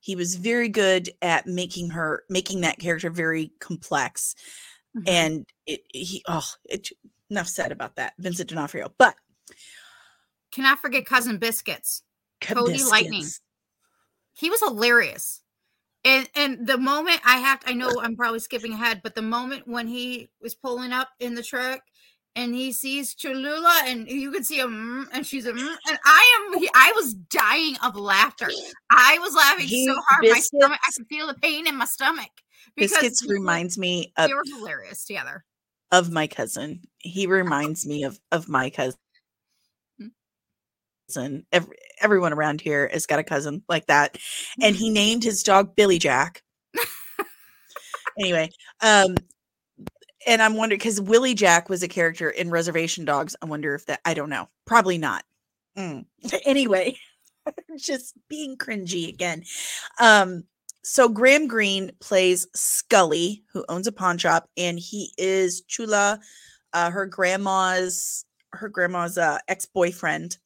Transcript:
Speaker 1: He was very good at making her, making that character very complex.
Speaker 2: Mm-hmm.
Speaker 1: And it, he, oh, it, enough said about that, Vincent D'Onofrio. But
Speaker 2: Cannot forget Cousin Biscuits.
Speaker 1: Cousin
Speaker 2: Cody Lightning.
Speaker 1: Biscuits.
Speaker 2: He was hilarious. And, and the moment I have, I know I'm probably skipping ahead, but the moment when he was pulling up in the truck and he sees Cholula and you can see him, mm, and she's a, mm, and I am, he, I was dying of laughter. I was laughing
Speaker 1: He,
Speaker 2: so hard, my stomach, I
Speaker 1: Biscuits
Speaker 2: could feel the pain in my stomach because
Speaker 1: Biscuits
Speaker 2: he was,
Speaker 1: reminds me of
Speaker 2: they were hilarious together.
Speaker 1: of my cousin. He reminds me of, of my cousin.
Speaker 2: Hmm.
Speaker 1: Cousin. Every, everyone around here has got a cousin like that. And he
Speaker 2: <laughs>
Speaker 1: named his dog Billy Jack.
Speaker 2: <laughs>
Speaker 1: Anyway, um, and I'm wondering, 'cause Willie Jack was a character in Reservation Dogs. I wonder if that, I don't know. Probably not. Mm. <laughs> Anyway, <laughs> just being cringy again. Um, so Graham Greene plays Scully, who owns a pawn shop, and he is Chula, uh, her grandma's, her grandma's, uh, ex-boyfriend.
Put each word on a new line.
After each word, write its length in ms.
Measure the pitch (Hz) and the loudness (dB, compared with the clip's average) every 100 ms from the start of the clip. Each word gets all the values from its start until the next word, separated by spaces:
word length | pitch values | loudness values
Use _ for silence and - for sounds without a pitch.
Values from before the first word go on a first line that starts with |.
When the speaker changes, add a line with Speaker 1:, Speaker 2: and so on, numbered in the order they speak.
Speaker 1:
He 140 | - 185 | -8 -6
was 180 | 175 180 | -6 -4
very 320 | 202 240 233 | -2 0 0
good 400 | 220 196 185 180 - | 2 4 2 0 -6
at 260 | 175 160 - | 0 0 -2
making 440 | 180 180 180 175 | -6 -6 -8 -10
her, 320 | 165 156 151 _ | -6 -4 -6 _
making 320 | 185 185 190 | -4 -4 -4
that 160 | 170 - | -4 -4
character 320 | 175 165 170 | -4 -4 -4
very 440 | 170 160 160 156 _ | -4 -2 -2 -6 _
complex. 760 | - 170 - 147 123 - - - - - - _ _ 240 | -12 -12 -4 -2 -2 -6 -8 -8 -18 -20 -20 _ _ -8
Speaker 2:
Mm-hmm. 120 | 180 | 0
Speaker 1:
And 380 | 175 160 156 - _ - | 2 2 -2 -10 _ -12
it, 160 | 151 _ | -12 _
he, 300 | - 175 190 - | -14 -12 -12 -6
oh, 200 | 165 - - - | -6 -8 -16 -12
it, 240 | - - - _ _ _ | -12 -12 -18 _ _ _
enough 180 | 208 175 | -8 -6
said 240 | - - | -8 -8
about 240 | 143 120 - | -8 -12 -8
that, 180 | 127 - | -10 -8
Vincent 300 | 180 175 233 | -10 -8 -8
D'Onofrio. 440 | 160 143 160 - _ | -8 -8 -8 -12 _
But 160 | 247 - _ _ _ - - - - _ _ _ _ _ _ | 2 2 _ _ _ -20 -20 -20 -20 _ _ _ _ _ _
Speaker 2:
Cannot 280 | - 269 277 | 0 2 2
forget 260 | 285 262 254 | 0 -4 0
Cousin 320 | 262 240 208 | 0 0 -2
Biscuits. 680 | 226 226 - 160 - - _ _ _ _ | -2 -4 -8 -8 -8 -10 _ _ _ _
Speaker 1:
Cousin 240 | - 233 240 | -6 0 0
Speaker 2:
Cody 180 | 269 | 0
Lightning. 380 | 262 214 165 196 | 4 4 2 -4
Speaker 1:
Biscuits. 200 | 156 - _ _ _ _ _ _ _ _ _ | -8 -14 _ _ _ _ _ _ _ _ _
Speaker 2:
He 160 | - 320 | -8 -4
was 100 | 427 | 0
hilarious. 800 | 415 214 240 240 165 - - - _ _ _ _ _ _ | -2 2 4 4 2 -6 -12 -12 _ _ _ _ _ _
And, 260 | 262 262 254 294 | 2 2 0 -2
and 320 | 285 254 240 | -2 -2 -2
the 100 | 262 | 0
moment 440 | 262 294 330 339 247 | 0 0 0 0 2
I 120 | 254 | 2
have, 240 | 262 269 - | 2 -2 -4
I 80 | |
know 160 | 247 254 240 | -4 -2 -2
I'm 140 | 233 226 | -4 -2
probably 240 | 240 226 | -2 -4
skipping 340 | - 240 220 | -8 -8 -8
ahead, 280 | 220 233 214 | -4 -4 -4
but 120 | 220 226 | -8 -8
the 60 | |
moment 460 | 220 233 254 277 - | -4 -4 -6 -10 -10
when 200 | 240 226 | -8 -8
he 420 | 247 247 247 - _ | -8 -8 -10 -14 _
was 120 | 226 | -16
pulling 380 | - 262 240 254 | -12 -8 -8 -4
up 180 | 254 262 _ | -6 -6 _
in 140 | 247 | -10
the 80 | 240 | -8
truck 400 | 233 254 254 262 _ _ _ _ _ 226 | -8 -6 -6 -8 _ _ _ _ _ -8
and 160 | 247 | -6
he 180 | 240 262 | -4 -6
sees 400 | 240 269 277 269 - | -6 -6 -6 -8 -10
Cholula 680 | 311 262 277 302 339 339 254 | -8 -6 -6 0 2 2 0
and 220 | 247 220 | -6 -8
you 200 | 269 277 | -8 -6
can 120 | 339 | -6
see 160 | 240 302 | -6 -4
him, 120 | 254 220 226 254 269 | -6 -6 -10 -10 -10
mm, 60 | 254 | -10
and 80 | 285 | -8
she's 200 | 269 240 | -8 -8
a, 60 | |
mm, 40 | 233 | -6
and 420 | 277 330 302 302 285 | -8 -8 -6 2 8
I 440 | 311 440 480 403 | 10 10 6 2
am, 60 | 359 | -2
he, 100 | 339 254 | 4 8
I 160 | 269 440 | 8 6
was 180 | 277 202 | -2 -8
dying 600 | 170 - 214 277 311 262 | -4 0 2 2 0 -2
of 120 | 247 202 | -6 -4
laughter. 540 | 202 196 226 - 208 - - - _ | 0 4 4 2 -6 -6 -10 -20 _
I 260 | 254 254 311 | 8 8 6
was 140 | 349 | 2
laughing 320 | 294 285 - 269 | 4 6 4 0
Speaker 1:
He, 200 | 247 262 | 0 2
Speaker 2:
so 80 | 269 349 | 0 4
hard, 160 | 277 226 | 6 8
my 100 | 226 | 6
stomach, 300 | - 285 277 294 | 2 4 4 4
I 40 | 269 | -2
Speaker 1:
Biscuits 100 | 262 | -4
Speaker 2:
could 100 | 233 | -8
feel 200 | 302 302 | -8 -6
the 60 | 269 | -4
pain 300 | 294 302 320 | -2 -2 -4
in 80 | 277 | -4
my 80 | - | -4
stomach 440 | - 269 320 214 _ _ _ _ - | -2 -2 -2 -8 _ _ _ _ -2
because 160 | 202 | 0
Speaker 1:
Biscuits 300 | 330 254 - | 2 2 0
Speaker 2:
he 60 | 240 | -2
was, 60 | 202 | -2
Speaker 1:
reminds 380 | 185 170 175 175 | 0 -2 -2 -4
me 360 | 180 175 - - | -4 -4 -4 0
of 100 | 160 | 2
Speaker 2:
they 40 | 277 | 2
were 80 | 277 | -6
hilarious 600 | 277 214 143 - - - | -10 -12 -12 -12 -16 -12
together. 380 | 196 131 185 _ _ _ _ _ | -10 -10 -14 _ _ _ _ _
Speaker 1:
of 200 | 180 175 | 4 4
my 160 | 165 151 | -2 -4
cousin. 540 | - 110 - 147 170 _ _ | -4 -8 -6 -10 -12 _ _
He 260 | 180 180 190 | -12 -4 2
reminds 600 | 190 180 143 151 160 143 | 2 2 0 -2 -6 -6
me 160 | 147 | -6
of, 160 | 139 - _ | -6 -8 _
of 160 | 170 160 | -4 -2
my 200 | 143 131 | -2 -2
cousin. 300 | - 131 127 _ _ _ _ _ _ _ _ _ _ | -2 -4 -4 _ _ _ _ _ _ _ _ _ _
Speaker 2:
Hmm. 100 | 214 _ _ _ _ _ _ _ _ _ _ | -20 _ _ _ _ _ _ _ _ _ _
Speaker 1:
Cousin. 380 | - 131 139 - | -10 -10 -10 -2
Every, 240 | 180 165 - - - | -2 -2 -16 -20 -2
everyone 320 | 208 196 175 | 2 4 2
around 260 | 151 151 151 | 0 -2 -2
here 300 | - 147 139 | -2 0 0
has 140 | 160 - | -2 -2
got 140 | 151 | -2
a 40 | |
cousin 400 | 156 151 147 151 - | 0 -4 -4 -10 -4
like 160 | 165 - | -6 4
that. 320 | 147 143 - - - - - | 4 4 -2 -12 -10 -10 -2
And 140 | 220 190 | 0 0
he 140 | 226 | 0
Speaker 2:
<laughs> 20 | |
Speaker 1:
named 320 | 214 208 233 | 2 2 0
his 180 | 226 196 | -2 -2
dog 320 | - 196 196 - | 4 4 4 2
Billy 220 | 202 170 | 4 4
Jack. 440 | 156 127 156 - _ _ _ | 2 0 0 -4 _ _ _
Speaker 2:
<laughs> 80 | - - - - - - _ _ _ _ - - - - - | -8 -8 -8 -16 -12 -12 _ _ _ _ -20 -16 -12 -12 -4
Speaker 1:
Anyway, 300 | 190 170 160 _ - _ | -2 0 -2 _ -20 _
um, 340 | 220 208 190 180 - _ _ _ _ _ - _ _ _ - | 6 6 6 2 -2 _ _ _ _ _ -20 _ _ _ 2
and 140 | 226 | 4
I'm 140 | 220 220 | 4 2
wondering, 240 | 226 202 | -2 -2
'cause 200 | 220 208 | -2 -4
Willie 320 | 196 226 262 214 | 4 4 4 4
Jack 340 | 196 170 170 | 6 6 4
was 140 | 185 | -4
a 40 | 180 | -4
character 420 | 180 165 165 160 | 0 -2 0 -4
in 200 | - 175 | -4 -2
Reservation 560 | 170 170 165 165 - 151 | -2 0 -2 -2 -4 -2
Dogs. 300 | 143 147 - | -2 -2 -10
I 40 | 160 | -10
wonder 300 | 151 151 143 | -6 -4 -6
if 100 | - | -6
that, 120 | 147 170 | -4 -2
I 80 | 160 | -4
don't 140 | 147 | -4
know. 200 | 131 - _ - | -8 -8 _ 2
Probably 320 | 233 190 175 | 4 4 0
not. 260 | 151 92 - _ _ _ _ - | -2 -6 -10 _ _ _ _ -12
Mm. 280 | 185 139 - _ | -10 -10 -14 _
<laughs> 220 | 233 359 277 | -6 -4 0
Anyway, 520 | 277 247 190 185 269 - _ _ _ - | 2 2 2 0 -6 -20 _ _ _ -12
<laughs> 320 | - _ 311 | -12 _ -12
just 380 | - 269 - - _ | -6 -8 -8 -20 _
being 280 | 302 294 262 | -12 -12 -10
cringy 520 | - 214 180 185 165 | -8 -8 -6 -6 -6
again. 340 | - 175 160 175 - - - - - | -6 -6 -6 -12 -12 -10 -10 -12 4
Um, 460 | 233 214 185 175 - _ - - | 8 8 6 -2 -12 _ -20 -16
so 260 | - - 240 | -4 4 4
Graham 380 | 214 254 285 302 | 6 6 6 4
Greene 440 | 226 208 196 190 - | 0 0 -2 -6 -12
plays 480 | - 196 185 180 - - | 0 4 4 2 -2 -4
Scully, 880 | - - - 208 170 156 170 208 _ | -2 -4 2 4 4 2 -2 -6 _
who 140 | 185 - | -12 -6
owns 160 | 170 196 | -6 -6
a 60 | |
pawn 260 | 202 185 175 | -2 -2 0
shop, 320 | 170 165 - - | 2 0 0 -6
and 220 | 175 170 | -6 -6
he 320 | 170 208 190 - | -10 -12 -12 -4
is 440 | 185 190 185 175 | 0 0 0 -4
Chula, 580 | _ - 226 208 202 214 - - - _ _ | _ -10 -2 2 2 -2 -10 -20 -20 _ _
uh, 160 | 165 175 | -2 -2
her 160 | 185 190 | -2 -6
grandma's, 1200 | 180 185 190 196 190 185 185 185 - - - - _ _ | 0 0 0 0 0 2 0 -2 -4 -8 -10 -14 _ _
her 160 | - 214 | -16 -10
grandma's, 480 | 208 175 180 170 180 | -2 -2 -2 -4 0
uh, 220 | 165 147 - | 0 0 -4
ex-boyfriend. 920 | 190 - 190 175 175 170 151 170 - | -6 -4 0 0 0 -4 -4 -8 -14